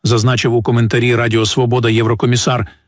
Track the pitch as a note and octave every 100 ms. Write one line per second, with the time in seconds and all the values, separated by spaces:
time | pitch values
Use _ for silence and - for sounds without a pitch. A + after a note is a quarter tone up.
0 | A2+ A#2+ A#2 A#2+ - A#2 G#2+ A#2+ A2+ A#2+
1 | A#2+ A#2 A#2+ A2+ A2 - B2 B2 A#2 A2
2 | A2+ A2+ A#2+ B2 - B2 - -